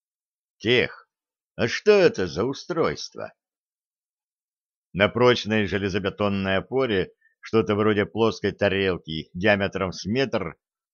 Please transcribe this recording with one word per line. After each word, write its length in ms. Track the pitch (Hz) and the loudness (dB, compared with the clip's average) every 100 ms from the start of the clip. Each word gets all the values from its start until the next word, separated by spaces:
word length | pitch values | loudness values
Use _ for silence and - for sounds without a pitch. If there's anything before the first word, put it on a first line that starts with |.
| _ _ _ _ _ _ | _ _ _ _ _ _
Тех, 520 | 107 123 82 - _ _ _ _ _ - | 0 2 0 -6 _ _ _ _ _ -6
а 100 | 113 | -4
что 240 | - 214 | 0 4
это 380 | 208 170 110 90 | 6 4 2 -4
за 160 | 76 | -2
устройство? 880 | 123 139 - 165 104 71 - 53 52 - _ _ _ _ _ _ _ _ _ _ _ _ _ _ _ | -4 -4 -8 -2 -2 -4 -10 -14 -16 -16 _ _ _ _ _ _ _ _ _ _ _ _ _ _ _
На 160 | 82 101 | 0 2
прочной 580 | 113 123 120 101 107 98 | 4 4 4 2 0 0
железобетонной 920 | 101 98 98 95 - 104 98 95 95 | -2 -2 -2 -4 -2 -2 0 0 -2
опоре, 540 | 90 127 131 95 80 _ _ _ | -2 -2 0 0 -2 _ _ _
что-то 340 | - 113 104 | -2 0 2
вроде 320 | 104 107 104 95 | 2 2 2 0
плоской 460 | 104 113 - 101 | 0 0 0 -4
тарелки 760 | - 101 95 95 85 - 78 - | 0 0 2 0 -2 -6 -10 -10
диаметром 580 | 87 104 101 95 90 92 | -2 2 2 0 -2 -4
с 140 | 85 92 | -4 -4
метр, 500 | 123 131 110 87 - _ _ _ | -2 -2 -2 -6 -10 _ _ _